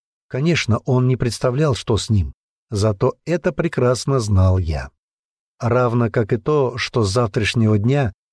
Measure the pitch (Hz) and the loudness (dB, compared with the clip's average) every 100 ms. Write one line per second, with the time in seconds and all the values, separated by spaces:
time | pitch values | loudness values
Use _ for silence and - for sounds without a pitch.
0 | _ _ _ 127 165 165 - 107 - 127 | _ _ _ -4 0 0 0 -2 2 2
1 | 127 123 123 - 127 131 156 123 - 101 | 2 0 -2 -2 -2 0 0 -2 -2 -2
2 | - 104 71 - _ _ - 104 110 101 | 0 0 0 -6 _ _ -8 -2 -2 0
3 | 127 - - 175 185 - 165 - 123 123 | -2 -4 -4 -2 -2 -2 -4 0 0 0
4 | 139 135 104 95 92 92 80 71 67 _ | 0 -2 2 2 4 2 -2 -6 -8 _
5 | _ _ _ _ _ - 117 123 123 120 | _ _ _ _ _ -6 0 2 2 2
6 | 117 127 107 120 147 151 127 - - 120 | 0 0 0 -2 0 0 0 -2 -4 -2
7 | 98 113 117 120 101 120 107 107 117 143 | 0 0 0 -2 -2 0 2 2 2 0
8 | 117 - _ | -2 -6 _